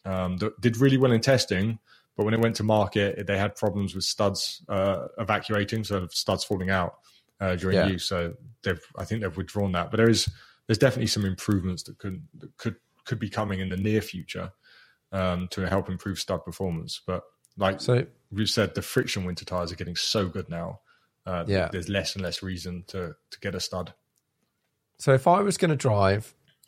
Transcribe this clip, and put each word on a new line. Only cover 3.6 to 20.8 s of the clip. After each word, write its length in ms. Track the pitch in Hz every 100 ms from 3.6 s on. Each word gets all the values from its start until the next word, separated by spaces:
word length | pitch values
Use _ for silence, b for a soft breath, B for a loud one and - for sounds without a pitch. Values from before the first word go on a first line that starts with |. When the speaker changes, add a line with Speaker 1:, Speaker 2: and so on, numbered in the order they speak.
| 107 98 98
Speaker 1:
with 100 | 92
studs, 580 | - - 104 95 - - -
uh, 380 | 98 98 95 64 -
evacuating, 680 | 104 107 - 107 101 113
so 220 | 107 101 90
studs 340 | - - 110
falling 240 | - 101 92
out, 300 | 95 87 - b b b _
uh, 160 | 98 90
during 200 | 92 98
Speaker 2:
Yeah. 80 | 85
Speaker 1:
use. 180 | 90
So 300 | - 92 85 - - -
they've, 220 | 101 85 - -
I 80 | -
think 160 | 113
they've 140 | 98 82
withdrawn 360 | 87 104 101
that. 180 | 90 82
But 60 | 107
there 140 | 113
is, 180 | 110 - B B B -
there's 120 | 110
definitely 280 | 135 123 117
some 160 | -
improvements 580 | 101 92 - 101 90 90
that 120 | - -
could, 260 | 101 92 151 -
that 140 | - -
could, 180 | - - _ _ -
could 120 | 120
be 120 | 104
coming 280 | - 107 95
in 100 | 92
the 60 | 92
near 240 | 104 107
future, 500 | 104 92 - 95 92 - b b b b _
um, 360 | 95 92 90 90
to 140 | - 92
help 200 | 95 92
improve 300 | 90 - 92
stud 240 | - 90
performance. 560 | - 85 95 82 80 - -
But 160 | 90 - _ _ -
like 220 | 98 98
Speaker 2:
So 240 | - 123 139 _ _
Speaker 1:
we've 180 | 98 107
said, 260 | - 98
the 60 | -
friction 440 | 95 - 123 -
winter 200 | 90 87
tires 260 | - 90 87
are 40 |
getting 220 | 87 87 85
so 300 | - 110 92
good 200 | 92 85
now. 320 | 85 85 98